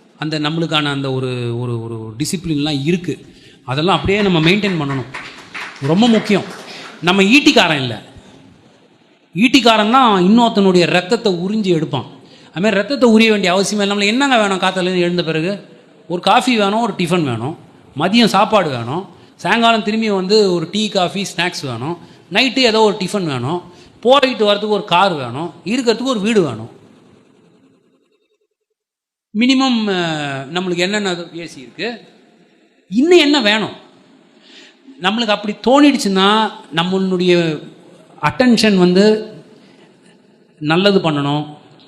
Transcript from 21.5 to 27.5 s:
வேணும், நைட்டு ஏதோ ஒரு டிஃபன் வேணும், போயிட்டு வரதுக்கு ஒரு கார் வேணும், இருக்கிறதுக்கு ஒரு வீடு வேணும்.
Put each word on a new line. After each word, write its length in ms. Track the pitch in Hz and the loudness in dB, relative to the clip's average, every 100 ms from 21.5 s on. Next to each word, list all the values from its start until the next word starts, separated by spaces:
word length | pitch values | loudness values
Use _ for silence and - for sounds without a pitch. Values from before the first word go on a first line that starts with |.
| 175 | -6
வேணும், 340 | 139 113 143 175 - - _ | -8 -8 -8 -10 -14 -20 _
நைட்டு 260 | 190 262 220 | -2 0 2
ஏதோ 220 | 240 220 | 2 4
ஒரு 160 | 220 196 | 2 0
டிஃபன் 280 | 180 208 | -4 -4
வேணும், 380 | 165 127 123 175 - - - _ | -4 -4 -4 -6 -10 -20 -20 _
போயிட்டு 460 | 226 269 262 214 208 | 2 4 2 0 0
வரதுக்கு 220 | 202 214 | 0 0
ஒரு 160 | 208 | -4
கார் 280 | - 175 196 | 0 2 2
வேணும், 400 | 156 123 123 170 - | 0 -6 -8 -10 -10
இருக்கிறதுக்கு 480 | 175 254 240 214 254 | -6 -2 -2 -2 -2
ஒரு 60 | 233 | -2
வீடு 220 | 202 220 | 0 0
வேணும். 280 | 151 110 117 - - _ _ _ _ _ _ | 0 -4 -12 -18 -20 _ _ _ _ _ _